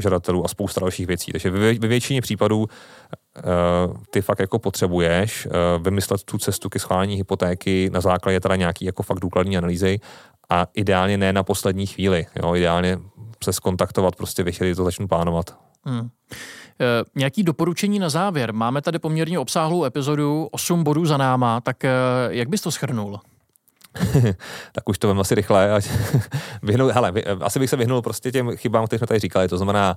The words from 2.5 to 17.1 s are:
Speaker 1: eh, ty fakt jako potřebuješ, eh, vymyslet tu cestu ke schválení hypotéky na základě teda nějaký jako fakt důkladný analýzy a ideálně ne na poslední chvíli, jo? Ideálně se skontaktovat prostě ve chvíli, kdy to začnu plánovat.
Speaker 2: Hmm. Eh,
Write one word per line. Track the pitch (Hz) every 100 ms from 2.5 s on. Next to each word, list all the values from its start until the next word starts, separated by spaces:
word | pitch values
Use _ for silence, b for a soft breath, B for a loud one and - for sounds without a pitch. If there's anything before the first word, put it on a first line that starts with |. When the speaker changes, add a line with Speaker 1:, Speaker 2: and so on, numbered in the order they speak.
| 107 110 B B B B - _ -
Speaker 1:
eh, | 90 87 87 87 87 87 -
ty | 104
fakt | 95 101
jako | 98 113
potřebuješ, | 98 - 92 87 82 85 107 - -
eh, | 90 87 85
vymyslet | 87 98 - 98
tu | - 101
cestu | - 95 98
ke | 98
schválení | - 92 98 98
hypotéky | 92 95 90 87 - 95 92
na | 90
základě | 92 90 - 92
teda | 92 95
nějaký | 87 85
jako | 92 -
fakt | 95 92
důkladný | 90 92 92 95
analýzy | 87 87 95 101 B B B B -
a | 87 90
ideálně | - 101 92 95 101
ne | 95
na | 98
poslední | 95 98 101 95 98
chvíli, | - 95 90 80 -
jo? | 85
Ideálně | 87 87 85 90 92 95 - 110 -
se | -
skontaktovat | 92 98 90 92 - 92 -
prostě | 87 -
ve | 87
chvíli, | 85 92
kdy | 90
to |
začnu | 90 87 98
plánovat. | 85 85 85 85 - _ _ -
Speaker 2:
Hmm. | 120 120 _ - B B B B -
Eh, | 123 117 -